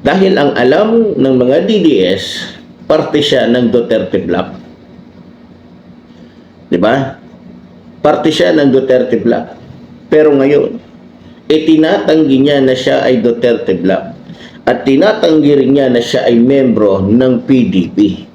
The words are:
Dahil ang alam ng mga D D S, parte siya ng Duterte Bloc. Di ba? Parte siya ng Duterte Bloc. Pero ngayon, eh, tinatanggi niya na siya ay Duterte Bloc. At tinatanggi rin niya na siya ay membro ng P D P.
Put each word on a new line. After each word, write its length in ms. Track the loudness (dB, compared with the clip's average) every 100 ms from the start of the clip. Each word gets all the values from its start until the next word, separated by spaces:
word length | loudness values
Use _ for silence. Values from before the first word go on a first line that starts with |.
Dahil 400 | 0 0 0 2
ang 160 | 0 0
alam 560 | 0 2 2 0 0
ng 220 | 0 0 2
mga 320 | 2 0 0
D 20 | 0
D 40 | 2 2
S, 560 | 0 -2 -6 -12 -14 -18 -20 -20 -2
parte 320 | -2 0 -2
siya 240 | 0 0
ng 240 | 0 0 0
Duterte 560 | 0 0 -4 -2 -6
Bloc. 320 | -4 -6 -6 -12 -20 -20 -20 -20 -20 -20 -20 -20 -20 -20 -20 -20 -20 -20 -20 -20 -20 -20 -20 -20 -6
Di 80 | -2
ba? 400 | 0 -2 -4 -12 -20 -20 -20 -20 -20 -20 -20 -4
Parte 320 | -2 0 -2
siya 240 | 0 0 2
ng 120 | 2
Duterte 480 | 0 2 0 0 -2
Bloc. 320 | -2 -4 -6 -18 -20 -20 -20 -20 0
Pero 240 | 2 4
ngayon, 480 | 2 2 0 -2 -6 -16 -20 -20 -20 -20 -20 -2
eh, 120 | -2
tinatanggi 720 | 2 2 2 0 0 0 2 2
niya 180 | 2 2
na 140 | 0 0
siya 280 | -2 -2 0
ay 160 | 0
Duterte 540 | 0 0 -2 -2 -2 -2
Bloc. 340 | -2 -2 -6 -18 -20 -20 -20 -8
At 240 | -4 -2 0
tinatanggi 720 | 2 2 0 0 2 2 2
rin 160 | 2 2
niya 160 | 2
na 80 | 0
siya 240 | 0 -2
ay 160 | 0 2
membro 640 | 2 2 2 2 0 0
ng 400 | 0 2 2 0
P 40 | 0 0 2
D 80 | -2 -2
P. 60 | 0 -2 -2 -14